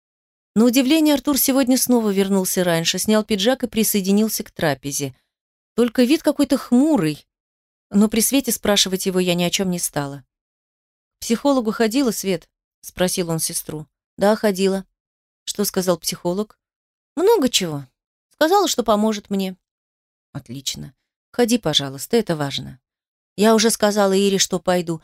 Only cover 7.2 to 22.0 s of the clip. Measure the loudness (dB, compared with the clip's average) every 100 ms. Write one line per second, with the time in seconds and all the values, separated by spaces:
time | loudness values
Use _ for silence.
7.2 | _ _ _ _ _ _ _ 2 2 2
8.2 | 0 0 0 -2 0 0 0 -2 -2 0
9.2 | 0 0 0 -2 -4 -4 -6 -6 -8 -10
10.2 | -18 _ _ _ _ _ _ _ _ _
11.2 | -4 0 2 0 0 -2 0 0 0 -2
12.2 | -4 -4 -6 _ _ _ -14 -4 -2 -2
13.2 | -4 -4 -4 -6 -10 -12 -14 _ _ 0
14.2 | 2 2 0 0 0 -2 -8 _ _ _
15.2 | _ _ -10 -6 -4 -2 0 -2 -4 -6
16.2 | -4 -4 -8 _ _ _ _ _ _ 0
17.2 | 2 4 2 0 -4 -6 -12 _ _ _
18.2 | _ 0 2 4 2 0 0 2 2 -2
19.2 | -6 -6 -6 -8 _ _ _ _ _ _
20.2 | _ -16 -14 -12 -10 -10 -14 -20 _ _
21.2 | _ -2 0 0 0 0 -2 -6